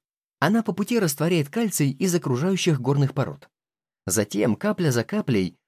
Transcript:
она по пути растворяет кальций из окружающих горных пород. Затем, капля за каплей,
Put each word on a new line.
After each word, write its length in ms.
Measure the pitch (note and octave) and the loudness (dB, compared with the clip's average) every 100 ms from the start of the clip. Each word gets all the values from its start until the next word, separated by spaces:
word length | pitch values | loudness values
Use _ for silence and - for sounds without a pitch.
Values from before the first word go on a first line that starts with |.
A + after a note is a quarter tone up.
| _ _ _ - | _ _ _ -4
она 240 | D#3 A3+ | 0 0
по 80 | A3 | 0
пути 260 | F#3 G3+ A#3 | -2 -2 0
растворяет 520 | F3 - E3 F3+ C#3+ | 0 0 0 0 0
кальций 400 | A3+ A3 - C#3+ | -2 -2 0 0
из 220 | - F#3 F3 | 0 0 0
окружающих 640 | D3 B2 F3+ F#3+ F3+ C#3+ | 0 -2 0 0 2 0
горных 340 | A#2+ C#3 C3+ | 2 2 2
пород. 340 | - A2 C#2+ - _ _ _ _ _ - | 0 -4 -6 -18 _ _ _ _ _ -4
Затем, 500 | G#2+ G2+ G3+ A3 G#3 | -2 -2 0 0 0
капля 340 | G#3 G3+ E3 | -2 0 0
за 140 | A#2+ | 0
каплей, 520 | A2+ G#3 F3 G#2+ F2+ - | -2 -4 0 0 0 -4